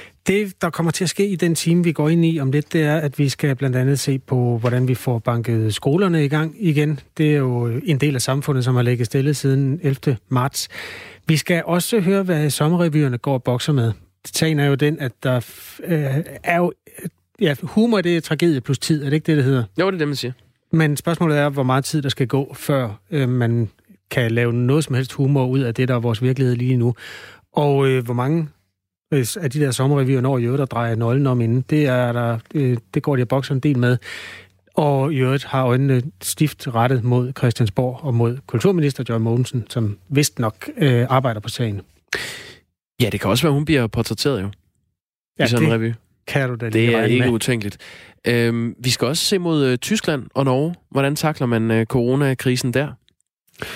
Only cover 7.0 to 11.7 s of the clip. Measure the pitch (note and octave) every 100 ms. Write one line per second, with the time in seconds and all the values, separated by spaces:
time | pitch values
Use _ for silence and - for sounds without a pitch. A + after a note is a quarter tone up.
7 | - - D3+ D3 C3 A#2+ A#2+ B2 A#3 C#3
8 | D3 C3 - C3+ C#3+ C3 B2 B2+ A#2+ A#2+
9 | A#2 C#3 C#3 C#3+ C#3 C3+ C#3 D#3 D3 C3+
10 | - A#2+ - B2+ C3+ - - - - -
11 | - - - D#3 - F3 -